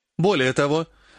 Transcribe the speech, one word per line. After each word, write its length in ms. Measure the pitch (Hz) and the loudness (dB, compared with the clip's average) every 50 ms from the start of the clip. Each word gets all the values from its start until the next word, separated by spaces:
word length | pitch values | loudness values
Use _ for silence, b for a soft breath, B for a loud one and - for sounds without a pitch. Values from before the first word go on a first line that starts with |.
| _ _ _ - | _ _ _ -2
Более 340 | 165 208 196 139 131 127 131 | 0 0 2 2 0 0 0
того, 340 | - 143 143 151 160 160 b b b b b b | 0 0 0 0 -2 -4 b b b b b b